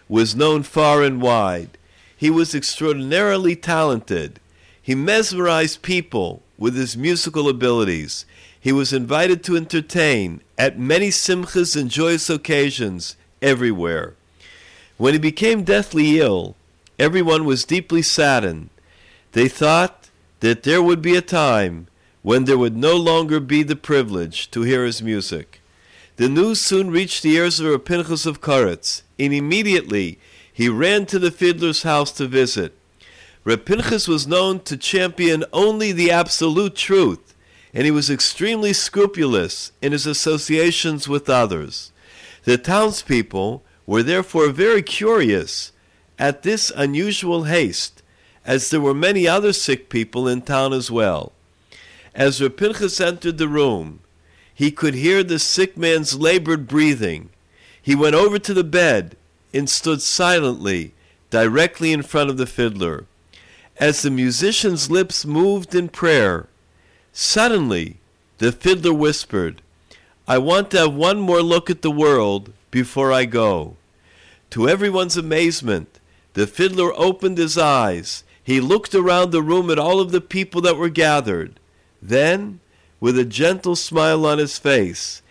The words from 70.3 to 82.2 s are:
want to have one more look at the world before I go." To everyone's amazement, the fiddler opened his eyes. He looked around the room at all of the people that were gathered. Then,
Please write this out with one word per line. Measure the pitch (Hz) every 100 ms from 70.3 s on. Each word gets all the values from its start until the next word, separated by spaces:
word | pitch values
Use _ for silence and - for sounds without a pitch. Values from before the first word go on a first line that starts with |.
| 131
want | 139 185 202
to | 185
have | 160
one | 143 170 208
more | 190 170
look | 170 170 170
at | 175
the | 160
world | 147 151 135 104 101 104 - _
before | 123 123 139 135
I | 131 127
go." | 117 110 90 78 - _ _ _ _ - _ -
To | 117 120
everyone's | 190 202 185 185 180
amazement, | 160 156 170 160 123 95 78 _ _ _ _
the | - 101
fiddler | - 185 185 180
opened | - 175 185 190 175
his | 165 156
eyes. | 151 139 107 87 90 - - _
He | - 131
looked | 127 208 - 196
around | 180 175 180
the | 165
room | 156 180 175
at | 156
all | 151 190
of | 180
the | 180
people | - 190 190 175
that | 175 151
were | 170
gathered. | 156 156 147 113 87 80 - _ _ _ _
Then, | 95 123